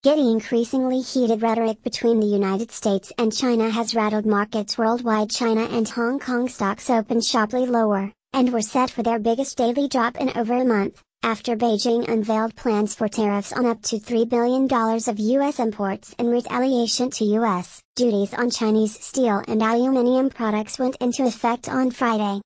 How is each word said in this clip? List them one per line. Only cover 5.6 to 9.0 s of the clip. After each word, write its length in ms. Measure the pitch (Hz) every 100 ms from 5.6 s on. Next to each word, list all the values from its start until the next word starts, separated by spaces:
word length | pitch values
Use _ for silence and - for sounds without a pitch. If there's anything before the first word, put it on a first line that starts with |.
| 226
and 240 | 240 214
Hong 300 | - 233 269
Kong 280 | - 247 254
stocks 420 | - 202 208 -
opened 360 | 233 220 233 220
sharply 400 | 233 214 254 254
lower, 480 | 233 220 202 196 - _
and 220 | 269 254
were 80 | 240
set 280 | 214 - 254
for 140 | -